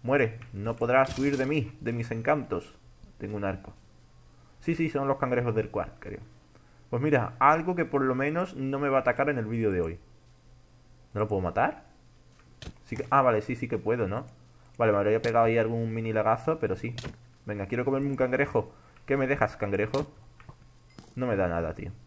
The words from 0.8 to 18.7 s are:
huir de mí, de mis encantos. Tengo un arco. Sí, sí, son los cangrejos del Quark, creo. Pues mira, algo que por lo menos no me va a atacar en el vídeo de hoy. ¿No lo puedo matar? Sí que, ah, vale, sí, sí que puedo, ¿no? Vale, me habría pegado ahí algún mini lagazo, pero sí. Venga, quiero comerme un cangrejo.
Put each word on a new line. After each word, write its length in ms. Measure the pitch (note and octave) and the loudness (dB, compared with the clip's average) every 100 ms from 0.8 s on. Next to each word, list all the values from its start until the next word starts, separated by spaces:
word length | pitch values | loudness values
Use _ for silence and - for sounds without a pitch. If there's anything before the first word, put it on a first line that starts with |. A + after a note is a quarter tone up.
| A#2+ C3 C3+ - | 4 4 4 0
huir 180 | C#3 C#3 | 0 0
de 80 | C3 | 0
mí, 320 | D#3 A2+ - | 0 -2 -6
de 140 | A#2 | -6
mis 160 | A#2 A#2 | -4 -4
encantos. 640 | A2+ A#2 D3+ - F2+ - - - - - - | -4 0 0 0 -6 -6 -20 -20 -20 -20 -12
Tengo 180 | G#2 G#2 | -8 -4
un 60 | |
arco. 320 | G2 F#2+ - - - - - - - - - - | -4 -6 -12 -20 -20 -20 -20 -20 -20 -20 -20 -8
Sí, 120 | - | -4
sí, 160 | E3 E3 | -2 -2
son 180 | C#3 C#3 | 0 0
los 100 | C3 | 0
cangrejos 360 | C3 B2 A#2+ | 0 0 0
del 160 | G#2+ - | -2 -2
Quark, 280 | G2+ - - | -4 -6 -10
creo. 220 | - - - - _ - - - - | -14 -14 -16 -20 _ -20 -20 -20 -6
Pues 140 | A#2+ | -2
mira, 300 | D3+ C#3 G#2 - | 2 2 2 4
algo 380 | C#3 D#3+ E3 F3 | 6 6 0 -2
que 100 | D#3 | 0
por 160 | C#3 | 2
lo 140 | C3 B2+ | 2 0
menos 400 | C#3+ E3 F#3 C3+ | 0 -2 -4 -4
no 240 | C3+ C3+ | -4 -2
me 100 | C#3+ | 2
va 80 | C3+ | 2
a 40 | |
atacar 280 | B2+ A#2+ C#3+ | 2 2 0
en 80 | C3 | 0
el 80 | G#2+ | -2
vídeo 240 | A#2 G#2+ | 0 2
de 120 | F#2 | 2
hoy. 180 | E2 E2+ - - - - - - - - - - - | -2 -6 -16 -20 -20 -20 -20 -20 -20 -20 -20 -20 -10
¿No 60 | G#2 | -4
lo 80 | G#2+ | 0
puedo 160 | G2+ | 0
matar? 440 | F2+ F#2+ C3 - - - - - - - - - - - | 0 0 0 -2 -20 -20 -20 -20 -20 -20 -20 -16 -16 -16
Sí 140 | - A2+ | -10 -8
que, 80 | - | 2
ah, 120 | C#3 | 4
vale, 200 | C3 A2 | 6 2
sí, 140 | - A#2+ | -2 -6
sí 140 | - | -4
que 80 | A2 | -4
puedo, 300 | G#2 A#2+ G2 | 0 0 0
¿no? 180 | A2 D3+ - - - - - | -4 -8 -20 -20 -20 -20 0
Vale, 140 | A2+ | 2
me 60 | G2+ | 4
habría 240 | G#2 A2+ | 4 2
pegado 240 | A#2 A#2 A2+ | 4 4 4
ahí 120 | A#2 | 4
algún 360 | A2+ A#2 A2+ | 2 0 -2
mini 180 | A2+ A2+ | -2 -2
lagazo, 480 | A2 G#2+ A#2 - D#3+ | 0 2 2 0 -2
pero 160 | A2 - | -2 -2
sí. 180 | A#2+ A#2+ - - - - - | -4 -8 -12 -14 -20 -16 -10
Venga, 220 | G#2 G2 | -8 -4
quiero 180 | A#2 B2+ | -2 0
comerme 240 | C3+ C#3 | 0 -2
un 80 | C3+ | 0
cangrejo. 560 | B2+ B2+ C#3 A#2 - | 0 2 2 0 -2